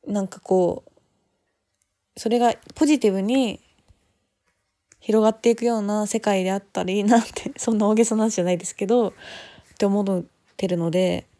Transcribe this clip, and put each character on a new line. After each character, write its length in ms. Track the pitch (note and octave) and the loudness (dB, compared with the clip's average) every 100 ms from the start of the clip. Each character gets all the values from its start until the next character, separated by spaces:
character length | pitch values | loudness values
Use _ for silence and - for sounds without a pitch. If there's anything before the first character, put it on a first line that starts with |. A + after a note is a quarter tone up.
| - | -4
な 160 | G#3 | -4
ん 60 | F#3+ | -4
か 100 | - | -10
こ 460 | - F#3 F3 - _ | -2 0 2 -2 _
う、 40 | _ _ _ _ _ _ _ _ _ _ _ _ - | _ _ _ _ _ _ _ _ _ _ _ _ -8
そ 120 | A3+ | -2
れ 100 | A#3 | 2
が 160 | A#3 - - - | 2 0 -10 0
ポ 100 | D4+ | 2
ジ 140 | D4 | 4
テ 80 | G#3+ | 2
ィ 40 | |
ブ 100 | F#3+ | 0
に 380 | G3 C4 A#3+ - _ _ _ _ _ _ _ _ _ _ _ _ _ _ | 0 0 0 -4 _ _ _ _ _ _ _ _ _ _ _ _ _ _
広 240 | - A3 | 0 4
が 120 | G#3+ A3 | 4 2
っ 40 | |
て 100 | A#3 | 0
い 60 | A#3 | 2
く 80 | |
よ 160 | A#3 A#3 | 0 -2
う 20 | |
な 240 | G3+ G#3+ G#3 | -2 -2 -2
世 140 | A3 | -2
界 240 | G#3+ G3 | 0 0
で 80 | F#3 | 0
あ 60 | G3 | -4
っ 20 | |
た 240 | - - | -6 -6
ら 80 | F#3 | -4
い 80 | G3 | -2
い 40 | |
な 140 | G#3 A#3 | 4 2
っ 80 | A3+ | 2
て、 260 | - - | -10 -12
<laughs> 40 | - | -6
そ 140 | - | -4
ん 60 | A3 | 0
な 100 | G#3 | 2
大 60 | |
げ 100 | G#3+ | 2
さ 100 | A3+ | 2
な 80 | A3 | 2
話 140 | A3 - | 0 0
じ 40 | |
ゃ 20 | |
な 80 | G3 | -2
い 60 | F3 | -2
で 60 | |
す 120 | - - | -4 -8
け 100 | G3+ | 0
ど、 220 | B3 G#3+ | 0 0
っ 40 | - - - - - _ _ | -6 -20 -18 -20 -20 _ _
て 60 | |
思 200 | G3+ G3+ | 0 2
っ 200 | G3 F#3 - _ _ - | 0 -2 -6 _ _ -8
て 120 | F#3+ | -4
る 80 | F3 | -2
の 160 | E3+ | 0
で 340 | F3 F#3 F3 - _ | 0 0 -2 -8 _